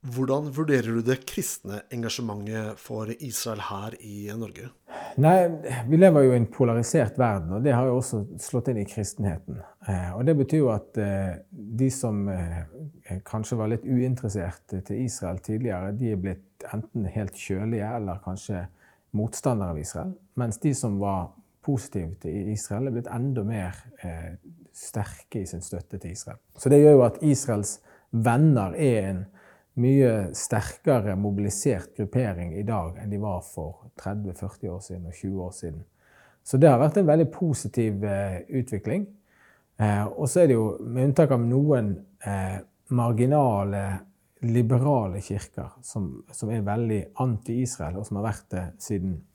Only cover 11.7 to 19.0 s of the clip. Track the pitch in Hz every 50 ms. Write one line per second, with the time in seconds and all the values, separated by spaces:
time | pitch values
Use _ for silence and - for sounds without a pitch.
11.7 | 117 110 131 131 127 - - 117 107 104 101 101 95 90 87 85 82 85 82 76
12.7 | - 127 156 147 - - _ - 92 95 - - - 110 107 - - 117 107 107
13.7 | 117 110 - - 135 123 123 123 131 120 - 110 98 104 85 90 92 - _ _
14.7 | - 92 98 - 101 107 127 117 - - - 90 87 98 - - 107 110 120 117
15.7 | 98 90 90 98 104 107 127 117 107 95 90 98 92 - - _ _ _ - -
16.7 | - 104 110 - _ 123 107 92 - 110 104 98 - - - - 101 92 104 110
17.7 | 117 110 101 107 123 117 107 95 87 98 - - 92 98 - - 104 90 87 87
18.7 | _ _ _ _ _ _